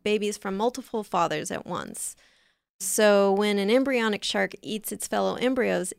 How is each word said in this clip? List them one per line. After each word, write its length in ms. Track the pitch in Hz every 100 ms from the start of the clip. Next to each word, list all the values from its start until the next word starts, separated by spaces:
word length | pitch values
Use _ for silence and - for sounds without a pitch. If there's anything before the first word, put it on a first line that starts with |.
babies 340 | 208 208 208 208
from 200 | 202 190
multiple 480 | 233 247 - 226
fathers 460 | 208 185 170 151 -
at 160 | - -
once. 500 | 170 - - - - _ _ _ _ _ -
So 520 | - - 214 202 196
when 260 | 196 208 202
an 120 | 196
embryonic 540 | 247 269 254 220 196
shark 300 | - 208 190 -
eats 300 | - 214 -
its 160 | 202 -
fellow 300 | 208 190 -
embryos, 560 | 240 262 208 180 180